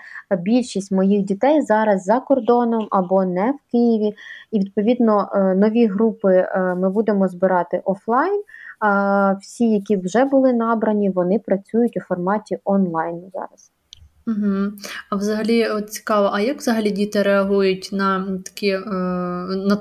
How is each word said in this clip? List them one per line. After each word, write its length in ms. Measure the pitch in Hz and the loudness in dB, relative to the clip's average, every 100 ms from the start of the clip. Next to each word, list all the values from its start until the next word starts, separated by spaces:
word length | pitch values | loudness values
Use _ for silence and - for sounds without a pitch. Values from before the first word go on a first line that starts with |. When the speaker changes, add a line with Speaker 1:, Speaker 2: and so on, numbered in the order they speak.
| - - - 190 | -6 -20 -4 -4
Speaker 1:
більшість 520 | 180 247 233 196 196 | 0 0 0 -6 -2
моїх 320 | 190 190 202 | 0 2 2
дітей 380 | 196 196 262 311 | 0 0 2 2
зараз 420 | - 214 220 190 | 2 2 2 0
за 160 | 180 240 | 2 0
кордоном 680 | - 269 220 240 233 226 208 | 2 0 2 2 2 0 0
або 340 | 196 180 190 185 | -2 2 0 2
не 260 | 180 220 | 0 -2
в 200 | 285 _ | -2 _
Києві. 420 | 240 240 226 214 208 - - - | 0 2 2 0 -4 -14 -20 -6
І, 80 | 220 | -2
відповідно, 720 | 196 - 208 247 226 208 196 202 | -2 0 0 4 4 2 2 0
е, 200 | 190 190 | 2 2
нові 320 | 214 226 226 | 2 4 2
групи, 460 | 196 226 220 196 185 | 2 0 0 2 2
е, 400 | - 190 185 180 | 2 -2 -2 0
ми 140 | 190 | 0
будемо 380 | 196 214 202 190 | 0 0 0 0
збирати 540 | 180 185 180 170 180 - | 0 0 0 0 -4 -4
офлайн. 580 | 190 - 240 339 403 415 - - - | -4 -2 0 0 -2 -6 -16 -20 -4
А 540 | 214 202 196 196 196 196 | 0 2 2 2 2 0
всі, 280 | - - 233 | -6 -2 0
які 260 | 208 196 202 | 0 0 -2
вже 280 | 180 220 277 | 0 0 2
були 280 | 269 262 | 4 2
набрані, 560 | 240 226 226 214 214 202 | 2 0 0 0 0 0
вони 300 | 185 180 202 | 0 0 -2
працюють 580 | - 190 - 220 240 185 | -2 -4 -2 0 0 -2
у 20 | |
форматі 580 | - 175 180 208 - 185 | -6 -4 -2 -4 -4 -6
онлайн 580 | - 196 185 165 170 170 190 | -2 0 0 -2 -6 -8 -12
зараз. 380 | 202 - _ _ _ _ - - _ - | -14 -14 _ _ _ _ -20 -20 _ -6
Speaker 2:
Мгм. 480 | 208 202 196 202 208 - - - | -4 -2 -2 -4 -6 -12 -14 -8
А 60 | 196 | -6
взагалі, 520 | 208 214 220 233 214 | -4 -2 0 2 0
от 220 | 214 208 | -2 -6
цікаво, 360 | - - 214 202 | -10 -2 0 2
а 60 | 202 | 0
як 160 | 220 302 | -2 -2
взагалі 340 | - 226 214 | -2 0 0
діти 320 | 190 208 208 | -2 -2 0
реагують 640 | 202 196 196 202 190 190 - | 2 2 2 2 2 0 -4
на, 240 | 196 196 190 | -2 0 0
м, 240 | 196 190 185 | -2 -8 -10
такі, 220 | - 202 | -6 -2
е, 100 | 190 190 185 185 180 180 180 185 190 196 | -2 -4 -4 -4 -4 -4 -6 -6 -4 -2
на 60 | 208 | -2